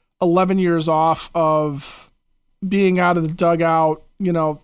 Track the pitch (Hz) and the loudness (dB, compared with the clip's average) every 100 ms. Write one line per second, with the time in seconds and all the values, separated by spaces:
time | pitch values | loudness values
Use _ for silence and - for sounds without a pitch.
0 | _ - 180 180 185 190 180 165 156 160 | _ -4 0 2 2 0 2 0 0 0
1 | 160 156 - 170 156 156 151 139 - - | 2 0 -4 -2 0 0 -2 -6 -14 -20
2 | - _ _ _ _ - 190 196 190 180 | -20 _ _ _ _ -12 -4 0 2 2
3 | 180 175 160 175 170 170 165 160 156 156 | 2 0 -2 -2 0 2 2 2 0 -2
4 | - - 185 165 156 147 | -10 -6 -4 0 -2 -4